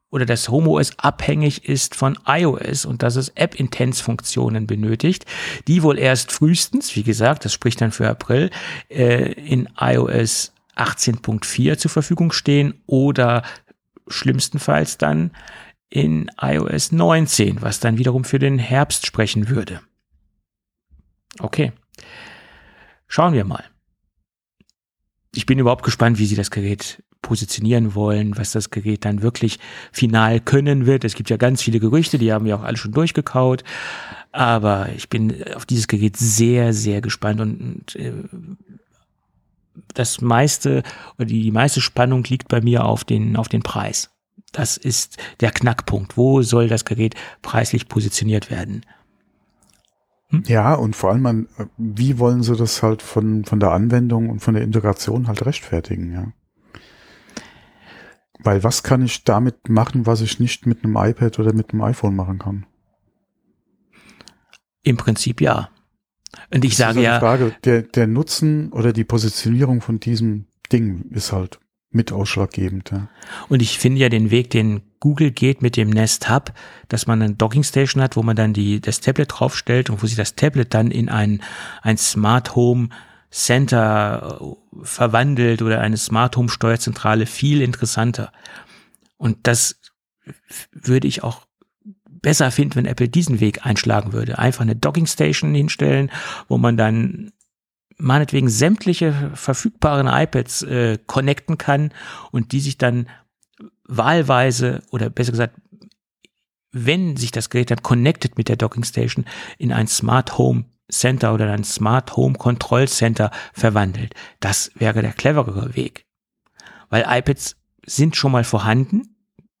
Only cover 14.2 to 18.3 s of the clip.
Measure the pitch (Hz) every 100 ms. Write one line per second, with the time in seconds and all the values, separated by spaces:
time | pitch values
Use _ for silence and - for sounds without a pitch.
14.2 | 131 127 - 147 - 147 151 - 76 -
15.2 | 170 - - - - _ _ 135 151 156
16.2 | - - 135 - - 151 - 165 170 160
17.2 | 156 - 101 98 113 107 117 113 127 127
18.2 | 123